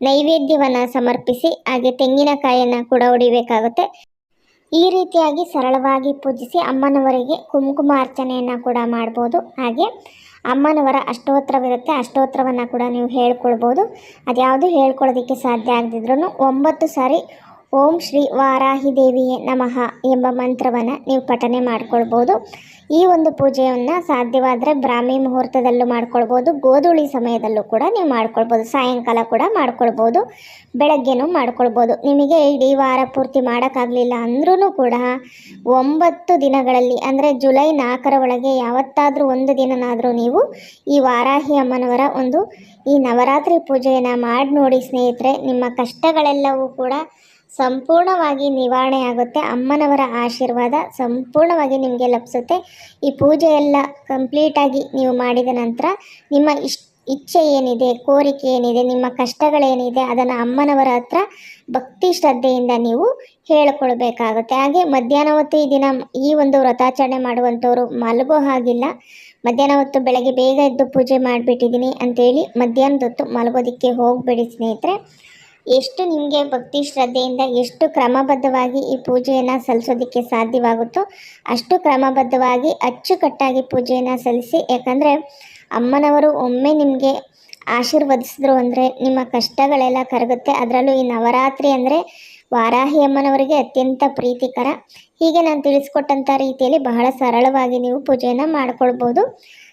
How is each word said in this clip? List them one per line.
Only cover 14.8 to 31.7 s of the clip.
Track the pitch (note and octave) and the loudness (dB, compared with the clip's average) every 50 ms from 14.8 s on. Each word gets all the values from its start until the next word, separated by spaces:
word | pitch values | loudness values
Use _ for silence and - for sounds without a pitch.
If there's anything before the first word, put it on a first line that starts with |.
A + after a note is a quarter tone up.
| C4+ C4+ C4 - C4+ B3+ B3 B3+ A#3+ B3 C4 | 2 2 2 0 0 2 2 0 0 -2 -4
ಸಾಧ್ಯ | A#3+ - B3+ A#3+ A#3 A3 B3 A#3+ A#3 | -4 -2 -2 -2 -2 -2 0 0 0
ಆಗದಿದ್ರೂ | A#3 A#3 A3+ A3+ A3 A#3 C4 C#4 E4 F#4+ - - | 0 -2 -6 -6 -2 -2 0 0 0 -2 -2 0
ಒಂಬತ್ತು | C4+ C4+ C4 C4+ C#4+ D#4+ D#4 - D#4+ | 0 0 2 2 0 0 0 0 -2
ಸಾರಿ | D#4 - D4 B3+ C4 C#4 F4 - - - - - - - - _ _ - | -2 -2 -2 0 0 0 -2 -2 -6 -16 -20 -20 -20 -20 -20 _ _ 0
"ಓಂ | C4+ C#4 D4+ E4+ E4+ | 2 4 4 2 0
ಶ್ರೀ | - - C4 C#4+ C#4+ C#4 - | -2 -2 0 0 0 0 0
ವಾರಾಹಿ | B3+ C4+ C4+ C4 C4 C4 C4+ C4+ C4+ C4+ C#4 | 0 0 2 2 2 0 0 0 0 0 0
ದೇವಿಯೇ | B3+ C4+ C4 C4 B3 C4 B3+ B3+ B3+ A#3+ | 2 2 2 2 2 2 0 0 -2 -4
ನಮಃ" | - - C4 B3+ B3+ A#3+ B3 B3+ A#3+ A#3 - - - | -4 -2 -2 -2 -2 -2 -2 -2 -4 -4 -4 -4 -2
ಎಂಬ | C4 C4 B3+ B3 B3+ | 0 0 2 0 -2
ಮಂತ್ರವನ್ನ | B3 B3 B3 B3+ B3+ - B3+ B3+ A#3 A#3+ A#3 A#3 C#4 - - | -2 -2 -2 -4 -2 -2 -2 -2 -2 -2 -2 -4 -6 -6 -4
ನೀವು | C#4 C4+ C4 | -2 -2 -2
ಪಠನೆ | B3+ - B3 A#3 A#3+ A#3 A#3+ B3+ | -2 -2 -2 -2 -2 -2 -2 -2
ಮಾಡ್ಕೊಳ್ಬೋದು. | B3 B3 A#3 A3 - - - A#3 A#3 A3+ A#3 A#3+ A#3+ C4 G4 - - - - - - - - - _ - | -2 -2 -4 -4 -4 -2 -2 -2 0 0 0 0 2 2 0 0 -2 -8 -20 -20 -20 -20 -20 -16 _ 0
ಈ | D4+ D#4+ F#4 | 2 4 4
ಒಂದು | F#4 F4+ E4 D#4 D4+ | 4 4 4 2 0
ಪೂಜೆಯನ್ನ | - - C#4 C#4 A#3+ B3+ C4 C4 B3+ B3 A#3+ C4+ E4 F4+ | 0 0 0 0 2 2 0 0 0 -2 -2 -2 -4 -4
ಸಾಧ್ಯವಾದ್ರೆ | F4 - D4 B3 B3 A#3 A#3+ C4 B3+ C4 B3+ A#3 B3+ D4+ D4+ | -2 -2 -2 -2 0 0 0 0 2 0 0 0 0 0 0
ಬ್ರಾಹ್ಮಿ | C#4 B3 A#3+ A#3 A#3+ A#3+ B3+ C4 C4+ | 0 0 -2 -2 0 0 0 0 0
ಮುಹೂರ್ತದಲ್ಲೂ | C4+ C4 B3 B3+ B3+ B3 - C4 A#3+ B3+ A#3+ B3 B3 | 0 0 0 -2 -2 -2 0 0 0 2 2 2 0
ಮಾಡ್ಕೊಳ್ಬೋದು, | B3 B3 A#3 A#3 A#3+ - A#3+ A#3 A3 B3 B3+ B3 D#4+ D#4+ C#4+ | 0 0 -2 -2 -2 0 0 0 2 0 0 2 0 0 2
ಗೋಧೂಳಿ | C#4 C4 C4 D4 C#4+ F4 E4+ D#4+ D4 | 2 4 4 4 4 4 4 2 2
ಸಮಯದಲ್ಲೂ | C#4 C#4 B3+ A#3 A#3+ A#3 A3+ A#3 A3 A3 G#3+ G3+ | 0 -2 -4 -2 -2 -2 -2 -2 -2 -4 -4 -4
ಕೂಡ | - A3+ A3 C4+ F#4 | -2 -2 0 0 0
ನೀವು | A#4 A4 F4+ | 0 0 0
ಮಾಡ್ಕೊಳ್ಬೋದು, | D4+ B3 A3+ A3 A3 A3+ - A3+ A#3 A#3 A3 A3 | 0 0 0 -2 -2 -2 -2 -2 0 0 -2 -2
ಸಾಯಂಕಾಲ | A3+ - C#4 B3+ B3 B3+ B3 A#3+ A#3+ A3+ A#3 A3+ | -2 -2 -2 0 0 -2 -2 -2 -2 -2 -2 -2
ಕೂಡ | A3+ - A3+ D4 G4 A4+ | 0 0 0 0 0 0
ಮಾಡ್ಕೊಳ್ಬೋದು, | F#4 C#4+ B3 A#3+ - B3 A#3+ - - A3 A3+ A#3+ F4+ A#4 - - - - - - - - _ - | 0 -2 -2 -2 0 0 0 0 2 0 2 2 0 -2 -2 -8 -20 -20 -20 -20 -20 -18 _ -2
ಬೆಳಗ್ಗೆನೂ | A#3+ C#4+ D4 D#4 C#4 B3 C4 C4 B3 C4+ | 0 2 2 2 2 0 0 0 0 0
ಮಾಡ್ಕೊಳ್ಬೋದು. | E4 F4+ D4+ B3 A#3+ A#3 - B3 A#3+ | -2 -2 -2 -2 -2 -2 0 0 0